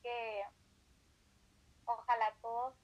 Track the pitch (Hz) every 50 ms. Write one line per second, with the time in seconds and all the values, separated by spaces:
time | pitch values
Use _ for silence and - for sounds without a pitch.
0 | - 240 240 240 226 220 214 202 196 208 - _ - - - - - - - -
1 | _ _ - _ - - - - _ - - - - - - - - 240 233 220
2 | - - 240 226 220 214 220 - - 226 233 233 247 262 262 -